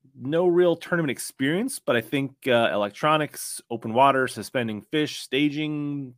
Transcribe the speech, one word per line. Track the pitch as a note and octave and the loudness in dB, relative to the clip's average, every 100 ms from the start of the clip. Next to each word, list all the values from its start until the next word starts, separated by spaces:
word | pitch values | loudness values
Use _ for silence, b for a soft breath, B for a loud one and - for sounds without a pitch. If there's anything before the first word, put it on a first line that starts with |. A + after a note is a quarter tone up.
| _ C3+ | _ -12
No | B2 E3 F3+ | -2 2 4
real | F3 F3+ | 6 4
tournament | E3 - F3 D3 | 2 -2 -2 0
experience, | A2 - - C3+ F3 C4 - | -4 -8 -2 0 0 -2 -6
but | - | 0
I | A#2+ | 0
think, | A#2 C#3 C3+ - C3 | 0 -4 -4 -4 2
uh, | A#2 A2 | 2 4
electronics, | F#2+ G2+ - D3+ D#3 D3 - - - - | 0 -2 0 2 2 0 -8 -12 -12 -10
open | A#2 A2+ | -8 -2
water, | A#2 C#3 C3+ B2+ | 4 6 4 0
suspending | A2+ G2 C3 A2+ G#2+ | -4 -6 -4 -4 -6
fish, | - D#3 C#3+ - | -4 -4 -2 -6
staging, | - C3 D3 D3 D3+ D3+ D3 C#3+ C3 | -4 0 0 -2 -6 -6 -6 -8 -10